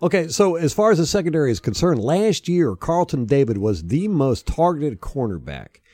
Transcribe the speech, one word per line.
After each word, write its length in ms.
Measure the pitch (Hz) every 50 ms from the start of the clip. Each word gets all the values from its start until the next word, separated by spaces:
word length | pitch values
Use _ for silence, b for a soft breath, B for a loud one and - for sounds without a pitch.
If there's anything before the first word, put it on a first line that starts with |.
| -
Okay, 260 | 180 - 190 160 165
so 280 | - - 208 190 170
as 160 | 165 165 143 -
far 200 | - 208 220 214
as 40 | 160
the 60 | 165
secondary 460 | 143 - 208 170 170 156 160 147 127
is 100 | 113 90
concerned, 400 | - 123 101 - 165 180 160 117 101
last 460 | 127 160 190 214 220 185 - - -
year, 260 | 175 175 165 120 92
Carlton 520 | - - - 165 175 175 - - 135 117
David 320 | 104 139 139 139 117 110 98
was 260 | 98 107 101 82 80 85
the 200 | 120 156 196 214
most 380 | 202 147 135 135 120 - -
targeted 540 | - - - 165 175 175 147 147 147 113 -
cornerback. 800 | - - - 139 123 110 92 80 62 69 71 65 - - _ _ b b